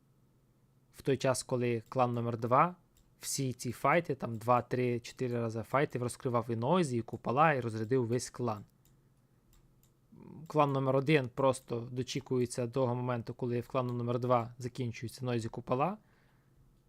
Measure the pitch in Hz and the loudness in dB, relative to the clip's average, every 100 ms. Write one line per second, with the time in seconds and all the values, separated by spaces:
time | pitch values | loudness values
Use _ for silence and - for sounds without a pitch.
0 | _ _ _ _ _ _ _ _ _ - | _ _ _ _ _ _ _ _ _ -6
1 | - 127 135 127 - 127 120 117 - 127 | -2 0 2 0 0 0 0 0 -2 0
2 | 123 120 117 117 120 127 170 180 _ _ | 2 2 -2 -4 2 4 4 0 _ _
3 | _ _ - - 131 120 127 113 139 170 | _ _ -8 -4 -4 -4 -8 -2 2 2
4 | 170 135 - 113 113 123 120 123 123 120 | 2 -6 -4 -4 4 4 4 0 0 -2
5 | - - 127 120 117 113 104 131 147 127 | -6 -6 -4 -2 -2 -4 -2 0 0 -2
6 | 120 - 135 120 120 113 120 185 156 120 | -4 -4 -2 0 0 -2 2 2 2 -2
7 | 113 113 - 123 160 139 117 110 110 131 | -4 -8 -2 2 4 4 -2 -4 0 0
8 | 113 123 - - 123 104 - _ _ _ | 2 -2 -4 -6 -4 -4 -10 _ _ _
9 | _ _ _ _ _ _ _ _ _ _ | _ _ _ _ _ _ _ _ _ _
10 | _ - - - 160 151 143 135 135 135 | _ -20 -20 -18 -2 2 4 4 4 2
11 | 135 156 127 - 135 123 - 120 120 127 | 4 4 4 2 2 2 -4 -8 -6 -6
12 | 123 - - 127 120 - 120 127 127 123 | -4 -6 -2 0 0 -2 -2 0 0 0
13 | 123 123 113 120 123 120 117 131 123 123 | -2 -4 -6 -6 -2 -2 -2 -2 -2 -2
14 | 120 123 123 123 117 120 123 - 120 113 | -2 0 4 2 2 -8 -10 -6 -6 -6
15 | 113 - 127 120 110 - - 127 156 214 | -10 -6 -2 -2 -2 -8 -4 0 0 -2
16 | _ _ _ _ _ _ _ _ | _ _ _ _ _ _ _ _